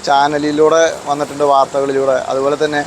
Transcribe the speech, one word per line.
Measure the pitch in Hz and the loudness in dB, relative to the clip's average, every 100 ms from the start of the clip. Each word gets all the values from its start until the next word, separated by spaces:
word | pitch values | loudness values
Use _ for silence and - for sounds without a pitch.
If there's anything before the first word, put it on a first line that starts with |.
| - | 2
ചാനലിലൂടെ | 139 143 147 151 147 156 160 165 - 143 | 2 2 0 -2 2 4 4 2 -2 -6
വന്നിട്ടുണ്ട്, | 143 139 143 147 | -4 -4 -2 2
വാർത്തകളിലൂടെ, | 139 131 143 139 135 135 127 - | 2 2 0 -2 0 0 0 -2
അതുപോലെ | 135 139 143 | -2 -2 -2
തന്നെ | 151 147 | -2 -2